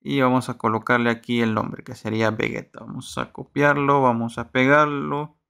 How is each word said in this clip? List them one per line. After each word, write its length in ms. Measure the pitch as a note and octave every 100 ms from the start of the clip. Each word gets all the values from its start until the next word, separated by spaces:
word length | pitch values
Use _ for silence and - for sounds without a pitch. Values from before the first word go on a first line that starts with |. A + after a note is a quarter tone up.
y 180 | C#3+ C#3
vamos 300 | B2+ B2+ B2
a 80 | B2
colocarle 540 | A2+ A2 - B2 A#2+
aquí 280 | A2+ - A#2+
el 140 | A2+
nombre, 300 | G#2+ - -
que 100 | -
sería 380 | A#2 G#2+ A2 A2
Vegeta. 480 | A2 A2+ A2+ - A#2+
Vamos 380 | A2+ C3 - -
a 120 | B2
copiarlo, 720 | - B2+ C#3 C#3+ C#3+ C#3 C#3+
vamos 380 | C3 A#2 A#2 A#2
a 120 | A#2+
pegarlo 880 | B2+ C3 D3 D3+ C#3+ D3+ C#3+ D3+ _